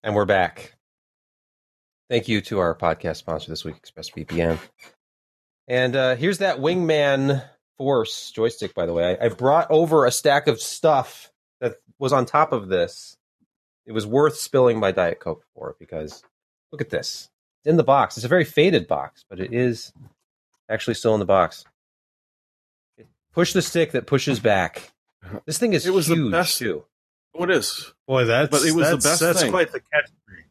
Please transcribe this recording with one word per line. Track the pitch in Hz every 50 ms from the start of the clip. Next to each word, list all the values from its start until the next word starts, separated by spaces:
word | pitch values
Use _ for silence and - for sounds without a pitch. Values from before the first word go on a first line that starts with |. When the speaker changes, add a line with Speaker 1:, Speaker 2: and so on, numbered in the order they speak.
Speaker 1:
And | - 110 107
we're | 104 104
back. | 95 101 95 90 85 - - - - _ _ _ _ _ _ _ _ _ _ _ _ _ _ _ _ _ _ _ _ _ _ _ _ _ _ _ _
Thank | 123 117 113 -
you | 110 104
to | 98 - 110 98
our | 90 85 82
podcast | - - 85 80 - - 85 80
sponsor | - - - 82 78 - -
this | 80 - -
week, | 80 76 _
ExpressVPN. | _ - _ 82 78 - - 82 82 - 82 85 85 82 82 80 - - _ _ - - _ _ _ _ _ _ _ _ _ _ _ _ _ _ _
And, | - 123 127 127 127 120
uh, | 135 131 127 127
here's | 120 143 185 196 170
that | 196 190 151 131
Wingman | 135 156 175 185 175 160 156 151 147 139 139 135 135 139 139 135 - - _ _ _ _ _ _
Force | 135 135 139 123 110 - - - - -
joystick, | - - 110 120 - - 107 95 -
by | - 87
the | 85
way. | 85 85 85 90 92 -
I, | 120
I | 117
brought | - - 123 131 143 165 160 -
over | 156 156 170 160 160 156 135
a | 123
stack | - - - 151 139 147 143
of | 156 127 -
stuff | - - - - - 160 151 135 123 - - - - - _ _ _ _ _ _
that | 127 120 - _ _ _ _ _
was | 139 131
on | 143 135 123
top | - - 143 156 151
of | - 117 101 92
this. | 95 90 85 82 - - - - - _ _ _ _ _ _ _ _ _ _ _ _ _ _
It | -
was | 110 110 104
worth | 104 113 135 147 151 147
spilling | - - - - 135 127 123 117 110
my | 104 95
Diet | 92 95 90 85 85 -
Coke | - 90 80 - _ _ _
for, | - - - - _
because | 80 _ 87 80 78 76 - - _ _ _ _ _ _ _ _ _ _
look | - 143
at | - -
this. | - 80 - - - - - _ _ _ _ _ _ _
It's | _ 151
in | 160 170
the |
box. | 139 135 139 139 113 - - -
It's | 110
a | 123
very | 160 185 151
faded | - - - 151 190 175 123 82
box, | - - 71 67 - _ _ _ _
but | 98 92
it | 95 - 117
is | 120 127 123 117 - - - _ - 127 - _ _ _ _ _ _ _ _ _ _ _ -
actually | 110 110 - - 113
still | - - 117 107
in | 104
the | 101
box. | 90 98 95 87 - - - - _ _ _ _ _ _ _ _ _ _ _ _ _ _ _ _ _ _ _ _ _ _ _ _ _ _ _ 113 _ _ _ _ _
Push | _ 170 175 -
the | - 190
stick | 160 - - 170 165 -
that | - 127 -
pushes | - 143 135 - 147 135 104
back. | - 110 104 95 87 82 - - - - _ _ _ _ _ _ - 90 104 - _
This | - 156 -
thing | 247 233
is | 196 143 -
Speaker 2:
It | 175 185
was | 190 156
the | 147 170
Speaker 1:
huge, | 160 147 113
Speaker 2:
best | 127 170 180 - - -
Speaker 1:
too. | 127 107 85 73 - _ _ _ _ _ _ _ _ _ _
Speaker 2:
Oh, | 160 180
it | 180
is. | 185 139 104 - - - - - _ _ _
Speaker 3:
Boy, | - 131 131 123
that's, | 113 117 127 151 143
Speaker 2:
But | 147 143 139
it | 165 156
was | 170 156 151
the | 170
Speaker 3:
that's, | 135 113
Speaker 2:
best | 143 160 -
Speaker 3:
that's | 160 170 170 185
Speaker 2:
thing. | 160 117
Speaker 3:
quite | 185 185 165 -
the | - 127
catchphrase. | _ _ - 151 - - _ _ _ _ - - - _